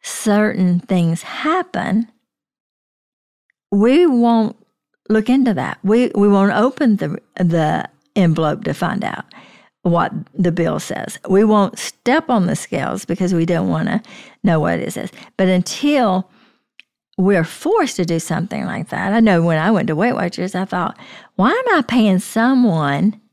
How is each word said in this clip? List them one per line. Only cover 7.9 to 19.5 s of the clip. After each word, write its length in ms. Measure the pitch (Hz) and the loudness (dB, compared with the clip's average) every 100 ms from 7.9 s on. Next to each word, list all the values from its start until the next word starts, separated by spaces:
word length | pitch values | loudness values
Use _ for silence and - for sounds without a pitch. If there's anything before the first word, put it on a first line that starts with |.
| _ _ 214 | _ _ 0
envelope 480 | 175 160 156 - | 2 2 0 -2
to 100 | 156 | -6
find 300 | 151 175 - | -4 -4 -4
out 220 | - - - - - - _ _ | -6 -10 -14 -20 -20 -20 _ _
what 280 | 175 170 160 156 - | 0 0 0 -4 -10
the 180 | - 175 | -2 0
bill 280 | 170 165 170 | 0 -2 -4
says. 380 | - - - - - | -8 -10 -10 -12 0
We 140 | 190 | 2
won't 360 | 214 214 196 - | 4 4 2 -4
step 500 | - _ - 294 320 | -14 _ 0 0 0
on 180 | 233 175 | 0 0
the 80 | 151 | -4
scales 500 | - 165 131 - - | -6 -6 -6 -6 -6
because 280 | 170 180 | -4 -2
we 120 | 175 165 | 0 0
don't 240 | 165 185 | 0 -2
wanna 340 | 160 160 160 - - - _ | -2 -2 -4 -6 -20 -20 _
know 160 | 175 160 | 0 2
what 200 | 170 170 | 0 -2
it 120 | - | -6
says. 180 | - - - - - | -8 -12 -14 -16 -2
But 100 | 185 | 2
until 840 | 185 180 - 294 294 226 185 - _ _ _ _ - _ _ _ - | 2 -2 -2 0 2 2 0 -4 _ _ _ _ -20 _ _ _ -2
we're 280 | 185 190 160 | 2 2 0
forced 500 | - 311 440 294 - | -4 -2 0 0 -2
to 80 | 170 | -2
do 140 | 165 | -4
something 460 | - 156 165 - - | -4 -6 -4 -6 -8
like 240 | - 165 | -8 -8
that, 240 | - 190 | -6 -2
I 60 | 220 | 2
know 220 | 220 175 | 4 4
when 160 | 170 | 2